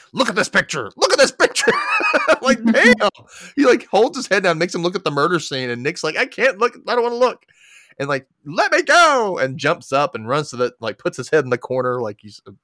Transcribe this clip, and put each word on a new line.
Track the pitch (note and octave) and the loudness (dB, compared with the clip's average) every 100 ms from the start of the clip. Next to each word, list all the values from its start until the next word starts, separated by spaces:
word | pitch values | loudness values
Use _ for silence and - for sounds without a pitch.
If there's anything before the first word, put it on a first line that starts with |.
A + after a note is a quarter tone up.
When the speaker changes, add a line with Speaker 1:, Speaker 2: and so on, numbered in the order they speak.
| _ | _
Speaker 1:
"Look | G#3 C4 | -4 -2
at | G3 | -2
this | - | -2
picture! | G3 - D3+ G2+ - | -2 -2 -4 -8 -2
Look | F#4+ | 0
at | G4 | 4
this | C4+ | 2
picture." | - C#4+ - - C6+ | 2 0 2 0 0
<laughs> | C6+ C6+ - D#5 C6+ - | 0 -2 0 0 2 2
Like, | B3+ C4 | 2 0
Speaker 2:
<laughs> | A3+ | 2
Speaker 1:
damn! | C4 F#4 - G#3 - - - - - | 4 6 4 0 -4 -20 -20 -8 0
He, | C4+ | 2
like, | A#3 - | 2 2
holds | F#3+ A#3 C4+ | 2 2 0
his | - | -2
head | G3+ | 0
down, | F#3 D#3+ | 2 0
makes | F3+ F#3 | -2 -2
him | |
look | E3+ F#3+ | -4 -2
at | |
the | D#3+ | -4
murder | C#3+ D#3+ E3+ | 0 0 0
scene, | - C3+ B2+ | -4 -6 -6
and | A#2+ | -4
Nick's | C#3 F3 | -4 -4
like, | D#3 D#3+ | -4 -4
"I | C4+ | -4
can't | - B3+ F#3+ | -2 -2 0
look. | A#3+ - - | -4 -4 -4
I | A#3+ | -2
don't | |
wanna | A#3+ A#3+ | -2 2
look." | B3 - _ _ _ - _ - | 0 0 _ _ _ -20 _ -8
And, | C#3 | -4
like, | C3+ - _ C#3+ | -4 -6 _ -8
"Let | G3+ G4+ | -2 0
me | D#4+ | 0
go," | D#4 E4 E4 C4 G#3+ F3+ | 4 6 6 4 0 -2
and | C3+ C3+ | -4 -2
jumps | D3 F3 - | -2 -2 -2
up | C3+ C#3+ A2+ | 0 0 -4
and | A2 | -4
runs | C#3+ D3 | -4 -4
to | A#2+ | -4
the, | B2 - | -4 -4
like, | A2+ - | -10 -6
puts | F3+ D3 | -6 -6
his | B2+ | -2
head | D#3 | 0
in | B2+ | 0
the | B2 | -4
corner | - B2+ B2+ B2 | -4 -4 -2 -4
like | A2 G#2 | -6 -10
he's | G#2 - - | -18 -20 -20
a, | G2+ | -20